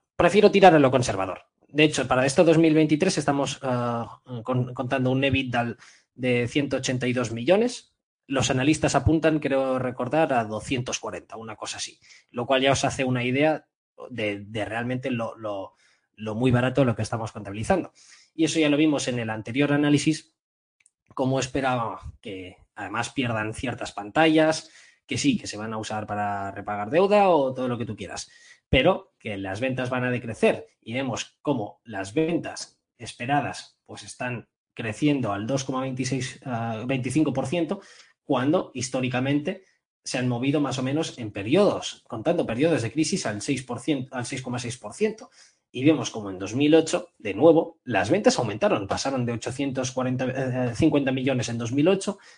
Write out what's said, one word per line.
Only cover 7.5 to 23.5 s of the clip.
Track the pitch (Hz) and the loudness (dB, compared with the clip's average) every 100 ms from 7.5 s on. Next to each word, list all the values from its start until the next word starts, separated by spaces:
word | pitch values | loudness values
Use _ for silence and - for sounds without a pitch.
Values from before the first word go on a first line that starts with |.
| 196 247 - - _ _ _ - | 4 2 -2 -14 _ _ _ -4
Los | 135 120 | 0 0
analistas | 131 135 151 147 143 | 2 2 2 2 2
apuntan, | 135 160 160 156 | 4 4 4 2
creo | 147 135 135 127 | 2 0 0 -2
recordar, | 127 127 123 151 156 | -4 -4 -2 0 2
a | 127 110 | 2 0
doscientos | 107 - 131 123 104 | -4 -4 -4 -4 -6
cuarenta, | 107 98 - 107 | -8 -12 -12 -14
una | 113 107 | -14 -12
cosa | 107 - | -10 -10
así, | - - _ - _ | -12 -14 _ -20 _
lo | - 120 | -8 0
cual | 131 | 4
ya | 135 | 4
os | 131 139 | 4 0
hace | - | 0
una | 131 127 | -2 0
idea | 123 131 156 147 - _ _ - - | 0 2 2 0 -6 _ _ -20 -12
de, | 120 107 101 101 | -6 -4 -6 -8
de | 110 98 | -6 -6
realmente | 110 120 127 131 | -6 -4 -4 -4
lo, | 120 113 113 | -4 -6 -8
lo, | 107 98 92 _ _ _ _ - | -8 -8 -10 _ _ _ _ -12
lo | 107 107 | -8 0
muy | 127 | 4
barato | 123 127 123 127 | 4 2 2 2
lo | 110 | 0
que | |
estamos | 107 113 110 | -2 -4 -6
contabilizando. | - 101 101 110 190 - _ - - _ - | -10 -10 -4 0 0 -2 _ -20 -20 _ -2
Y | 156 | 0
eso | 156 | 2
ya | 151 | 2
lo | 143 | 4
vimos | 156 139 131 | 4 2 -2
en | 123 | -4
el | 110 | -4
anterior | 110 107 123 143 | -6 -4 0 2
análisis, | 143 147 143 160 151 - _ _ _ _ _ _ _ _ | 2 4 2 2 -2 -6 _ _ _ _ _ _ _ _
cómo | - 131 135 | -4 -2 0
esperaba | 127 143 131 127 110 92 - - | -2 -2 0 0 -2 -6 -14 -16
que | 113 95 90 - _ - | -14 -14 -14 -20 _ -14
además | 95 110 120 | -8 -6 -4
pierdan | - 120 110 107 | -4 -4 -2 -4